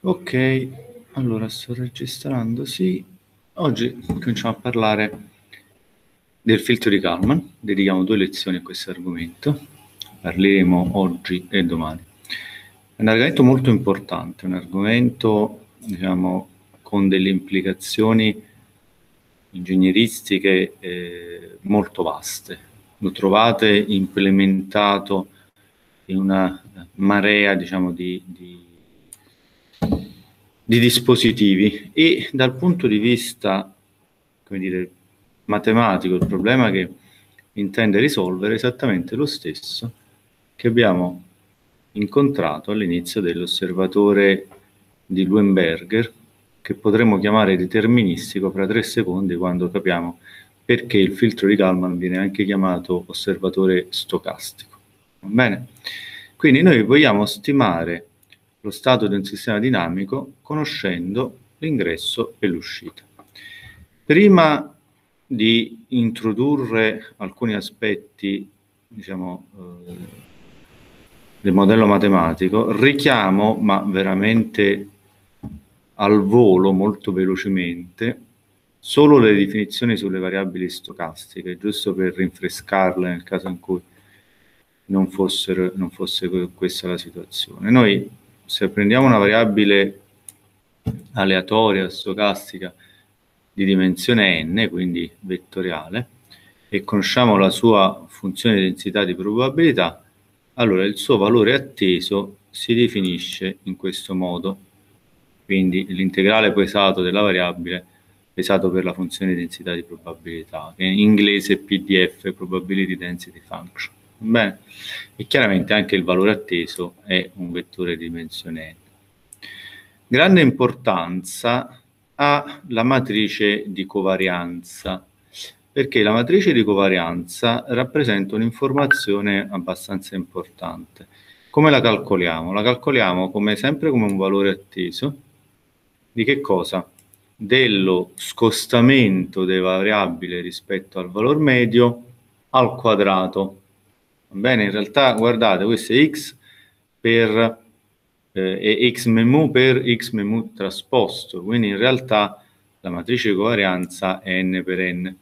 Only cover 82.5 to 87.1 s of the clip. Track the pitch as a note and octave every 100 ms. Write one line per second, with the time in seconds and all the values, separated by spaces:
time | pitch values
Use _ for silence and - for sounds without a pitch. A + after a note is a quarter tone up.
82.5 | - - G2 F#2 F2+ F2+ F2 F2 F#2 F#2
83.5 | F2+ - F2+ _ _ _ _ _ _ _
84.5 | _ _ _ _ G2 F#2+ G2 F#2 - -
85.5 | F#2 F#2 F#2+ F2+ - F#2 - F#2 F2+ F2+
86.5 | - F2+ - F2+ F2+ E2+